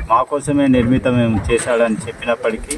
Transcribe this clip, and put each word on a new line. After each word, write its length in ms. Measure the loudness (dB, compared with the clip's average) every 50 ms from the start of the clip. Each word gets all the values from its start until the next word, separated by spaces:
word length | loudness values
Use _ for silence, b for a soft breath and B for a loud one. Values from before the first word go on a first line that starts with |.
| -2 0
మా 100 | 2 2 2
కోసమే 420 | 0 -2 -4 -2 -2 0 2 2 4
నిర్మితం 480 | 4 4 4 2 2 2 0 0 0 2 2 2 0 -2
చేశాడని 560 | 0 0 0 0 0 0 2 2 2 2 0 -2
చెప్పినప్పటికీ 760 | -6 -10 -12 -8 -4 -4 -4 -2 -2 -4 -4 -4 -6 -8 -8